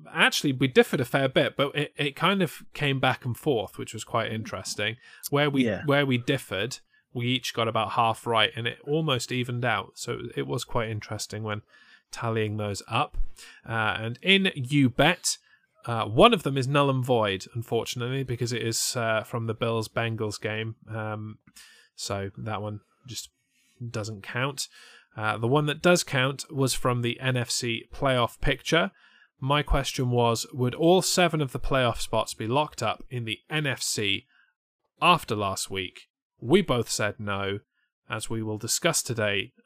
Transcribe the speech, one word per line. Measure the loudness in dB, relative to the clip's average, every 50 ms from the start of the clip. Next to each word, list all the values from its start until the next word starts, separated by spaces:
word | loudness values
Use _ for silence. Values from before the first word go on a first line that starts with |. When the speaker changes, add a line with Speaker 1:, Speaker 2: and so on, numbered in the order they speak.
| -14 -10 2
Speaker 1:
actually, | 4 4 4 4 2 0 0
we | 2 2 2 4
differed | 6 6 4 6 2 -2
a | -2
fair | 0 0 2 2 2
bit, | 2 2 2 2 2
but | 0 -2 0 0
it, | -2 -4 -4 _
it | -4 -4 -4 -2
kind | 0 2 2 4 4
of | 2 0 -2 -8 -18 -16
came | _ -2 0 0 0 2
back | 2 2 0 0 -2
and | -6 -6
forth, | -2 0 0 0 0 0 -4 -8
which | -10 -10 -10
was | -10 -14 -12
quite | -4 -2 -2 -2 0
interesting. | -4 -6 -6 -6 -8 -8 -8 -8 -6 -2 -2 -4 -4 -6 -14 -20 -20 -12 -8 -2
Where | 2 2 2 2
we, | 4 2 2
Speaker 2:
Yeah. | 2 2 -2 0
Speaker 1:
where | 2 2 2 4
we | 2 0
differed, | 0 0 0 -2 -2 -2 -6 -4 -4 -2 -4 -6 -10 _ _ _ _ _ _
we | _ -4 -2
each | 0 -2 -2 -2 -4 -2
got | -2 -2 0
about | 0 0 -2 0
half | 0 2 2 2 0 -2 -2
right, | 0 2 4 4 2 0
and | -2 -6 -6
it | -6 -6 -6
almost | -2 -2 0 2 0 0 -2 -2 -4
evened | -4 -4 -2 -2 -4 -2 0
out. | 0 0 0 -2 -6 _
So | -12 -8 -8 -8 -8 -8 -8 -8
it | -8 -6
was | -4 -4 -6 -6
quite | -4 -4 -4 -2 -2
interesting | -6 -8 -8 -8 -8 -8 -8 -8 -8 -8
when | -6 -6 -6 -6 -8 _ _ -20 -20 -20 -20 _ _ _
tallying | -12 -6 -4 -2 0 0 0 0 -2
those | -2 -4 -4 -4 -6 -8
up. | -4 -2 -2 -2 -2 2 0 0 0 0 -10 -18 -20 -20 -20 _ -6
Uh, | -2 0 0 0 0 -2
and | -4 -6 -8 -4
in | 2 2 4 4 4 0 -2
You | -4 -4 0 4 4 4 4
Bet, | 4 4 4 4 4 2 -2 -4 -4 -4 _ _ _ _ _ _ _ _ _
uh, | -6 -4 -2 -2
one | 0 6 8 8 8
of | 8 4
them | 0 -2 0
is | 0 0 2
null | 4 4 4 4
and | 4 2 2
void, | 4 4 4 4 2 0 -2 -4 -8 -8
unfortunately, | -8 -6 -2 -2 -2 -2 -2 -4 -6 -4 -4 -4 -4
because | -4 -4 -4 -4 -2 -2
it | -2 -2
is, | -2 -2 -2 0 -2 -2 -2
uh, | -2 0 0 0 0 -2
from | -2 -6 -4 -4
the | -4 -4
Bills-Bengals | -2 0 0 0 0 -2 -4 -4 -2 -2 -2 -2 -2 -4 -4 -4 -4
game. | -4 -4 -4 -4 -4 -6 -8 _ -14 -10
Um, | -8 -6 -6 -6 -6 -8 -8 -12 -14 _ _ -20 _ -20 -20 -20 -20 -20 _ _ _
so | -12 -6 -6 -4 -4 -4 -6 -8
that | -10 -8 -6 -6 -6
one | -6 -6 -8 -10 _ _ _ _ _ -14
just | -12 -12 -12 -14 _ _ _ _ _ _ _ _ _ _ -12 -8
doesn't | -8 -8 -8 -8 -10 -12
count. | -12 -8 -4 -4 -4 -4 -4 -6 -10 -10 _ -20 -20 -20 -20 -20 _ _ _
Uh, | -4 -2 -2 -2
the | 0 0 2
one | 2 2 2
that | 0 -4 2
does | 4 4 4 4 2
count | 0 0 0 2 0 -2 -6 -10 -8
was | -2 0 0 2 2
from | 2 2 2 2 2
the | 0 -2 -2 -2
N | -2 0 0
F | 0 0 -2
C | -2 -4 -2 -2 -4 -4 -6 _
playoff | -8 -2 0 2 4 4 2 0 -2 0
picture. | 2 2 2 2 0 2 2 2 2 2 _ _ _ _ _ _ _ _ _ _
My | 0 2 2 2
question | 4 4 2 2 2 0 -2 0 0 2
was, | 4 4 4 4 4 2 -2 -6
would | -2 0 0 0 0
all | 4 6 6 6 6
seven | 4 2 4 4 4 4 4 0
of | -2 -2
the | -4 -4
playoff | -2 0 2 4 2 2 2 0
spots | -4 -2 -2 -2 -2 -2 -6
be | -8 -4
locked | -2 0 0 0 -2 -4 -4
up | -4 -4 -4 -4 -10 -10
in | -8 -8 -6
the | -6 -6 -8 _ _
N | -4 -2 -2
F | -2 -4 -2
C | -4 -4 -2 0 0 0 0 -2 -4 _ _ _ _ _ _ _ _ _ _ _ _ _ _ 0
after | 4 4 4 4 2 -4 -4
last | -2 -2 -4 -4 -4 -8 -6
week? | -6 -6 -6 -6 _ -16 -20 _ _ _ _ _ _ _
We | 0 2 4 4
both | 4 2 0 0 0 -2
said | -2 -2 -2 -2 -2 -4
no. | -6 -4 -4 -2 -2 -4 -4 -6 _ _ _ _ _ _ _ _ _ _
As | -8 -8 -6 -4
we | -4 -4 -4
will | -4 -6 -6
discuss | -4 -4 -4 0 0 2 0 0
today, | -2 -2 -2 0 0 0 0 -2 -4 -6 _ _ _